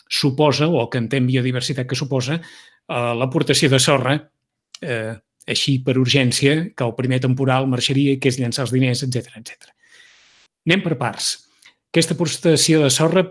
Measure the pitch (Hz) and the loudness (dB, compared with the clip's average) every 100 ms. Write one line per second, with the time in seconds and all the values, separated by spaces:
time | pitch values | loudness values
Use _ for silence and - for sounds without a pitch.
0 | _ - 143 131 151 127 156 156 117 127 | _ -2 0 2 2 4 2 2 0 -4
1 | 113 139 123 127 127 123 123 131 127 123 | -2 0 2 0 0 -2 -4 -6 -6 -6
2 | 139 135 123 165 170 - - _ - 127 | -2 -2 -2 -4 -8 -20 -20 _ -8 -4
3 | 120 117 131 160 151 135 147 131 131 139 | -2 -2 -2 0 0 2 4 4 4 2
4 | 123 147 - _ _ _ _ - 165 117 | 2 -2 -4 _ _ _ _ -14 -8 -6
5 | 110 113 _ _ - - - 131 131 131 | -8 -10 _ _ -6 -4 0 0 0 0
6 | 127 139 123 - 139 147 180 - 120 113 | 2 2 2 2 2 2 -2 -4 -4 -2
7 | 127 127 131 131 131 131 135 123 - 135 | -2 0 0 0 2 2 0 -2 0 0
8 | 143 135 135 127 120 117 123 127 131 120 | 2 2 0 -2 -4 -4 -2 0 0 0
9 | 135 123 - 110 117 - - _ _ _ | -4 -6 -8 -14 -20 -20 -20 _ _ _
10 | _ _ _ _ _ _ 160 190 170 - | _ _ _ _ _ _ 0 0 0 -4
11 | 117 95 - - _ _ _ _ _ 170 | -4 -4 -6 -8 _ _ _ _ _ 0
12 | 160 170 165 - 170 151 - 156 143 131 | 0 0 -4 0 2 2 4 4 4 2
13 | 160 180 180 | 2 2 0